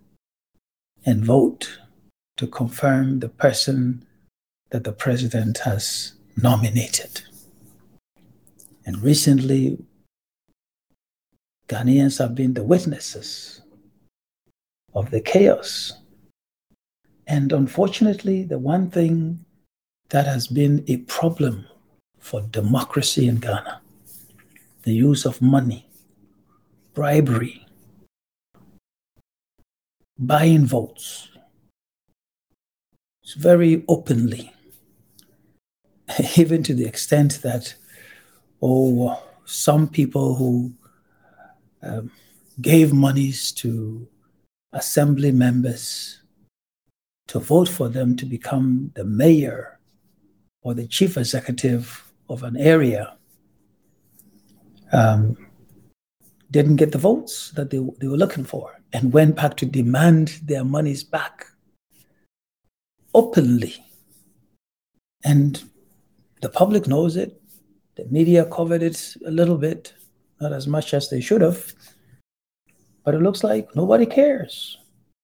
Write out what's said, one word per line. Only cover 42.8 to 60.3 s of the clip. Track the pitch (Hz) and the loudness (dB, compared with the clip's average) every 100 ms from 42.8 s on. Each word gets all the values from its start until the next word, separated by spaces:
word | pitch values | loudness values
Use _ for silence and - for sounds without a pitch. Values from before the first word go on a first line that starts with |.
| 156 | 6
monies | 139 139 135 135 131 - | 6 4 2 -2 -4 -8
to | - 120 113 110 113 120 _ _ _ _ _ _ | -8 -6 -6 -8 -10 -16 _ _ _ _ _ _
assembly | - - - 143 139 143 | -10 -4 0 2 2 2
members | 127 123 123 123 117 - - - - _ _ _ _ _ _ _ _ _ _ - | 2 2 2 -2 -4 -10 -12 -14 -18 _ _ _ _ _ _ _ _ _ _ -10
to | - | -8
vote | - 156 175 | 2 2 2
for | - 123 | 0 -4
them | 127 123 123 | -2 -2 -2
to | 131 | -4
become | 117 - 135 131 127 143 - | -10 -4 -2 0 0 -4 -8
the | |
mayor | 98 107 151 160 135 113 - - _ _ _ _ _ _ _ _ | -4 2 4 4 2 -6 -14 -20 _ _ _ _ _ _ _ _
or | 120 | -10
the | 120 117 | -8 -6
chief | - 190 - | 0 0 0
executive | 120 127 - 123 131 120 120 - - _ - | -4 -4 -6 -4 -2 -2 -4 -16 -20 _ -14
of | 123 | -12
an | 123 120 | -10 0
area, | 147 165 131 104 104 - _ _ _ _ _ _ _ _ _ _ _ _ _ _ _ _ _ | 4 6 4 0 -6 -16 _ _ _ _ _ _ _ _ _ _ _ _ _ _ _ _ _
um, | 135 113 107 107 - - _ _ _ _ _ _ _ _ _ - | 2 4 4 0 -2 -10 _ _ _ _ _ _ _ _ _ -2
didn't | 143 147 151 | 2 4 4
get | 151 | 2
the | 139 | 2
votes | 175 269 - - - | 0 0 -4 -14 -12
that | - 139 | -10 -6
they, | 135 131 - | -6 -6 -8
they | 135 | -4
were | 139 | 0
looking | 196 - | 0 -2
for | 127 - - - _ | -10 -10 -14 -18 _
and | - 127 | -4 2
went | 143 156 156 | 4 4 4
back | 147 - | -2 -2
to | 131 | -4
demand | 135 120 127 170 160 156 | -2 0 4 6 6 4